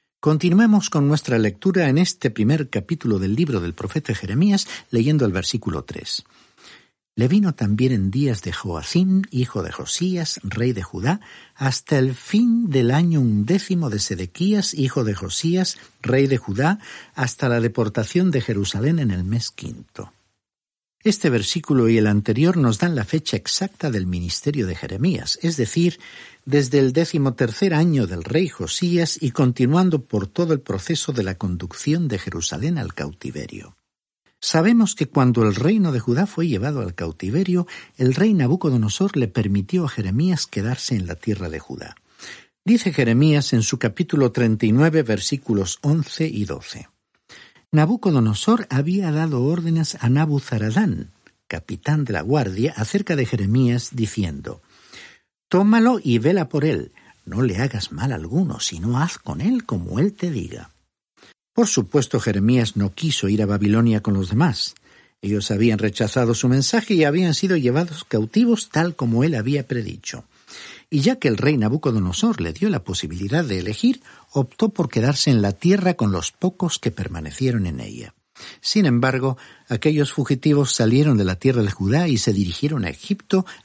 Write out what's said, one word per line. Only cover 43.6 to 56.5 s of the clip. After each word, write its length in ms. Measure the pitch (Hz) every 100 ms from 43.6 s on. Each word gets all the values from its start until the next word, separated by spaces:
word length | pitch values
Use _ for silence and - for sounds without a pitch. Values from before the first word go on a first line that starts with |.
su 160 | 107 -
capítulo 540 | 113 - 170 151 127
treinta 320 | 131 117 107 113
y 80 |
nueve, 280 | 120 160 160
versículos 800 | 120 104 - 139 - 104 92 -
once 460 | 147 160 143 - 160
y 160 | 117
doce. 460 | 101 69 - - - _ _ _ _ - - _ -
Nabucodonosor 960 | 156 156 233 196 139 110 104 - 233 208
había 440 | 135 147 190 170
dado 320 | 151 160 131 131
órdenes 500 | 175 165 160 151 -
a 80 | 120
Nabuzaradán, 1000 | 135 156 143 - 110 107 120 208 82 - _ _ _ _
capitán 560 | 82 - 104 - 151
de 80 | 131
la 100 | 92
guardia, 520 | 90 147 101 95 139 -
acerca 400 | 110 196 196 156
de 100 | 120
Jeremías, 640 | - 98 120 123 120 -
diciendo: 680 | 127 107 - 90 69 - - _ _ _ - - - _ _ -
"Tómalo 540 | 180 202 226 233 240
y 140 | 139 117
vela 320 | 131 190 147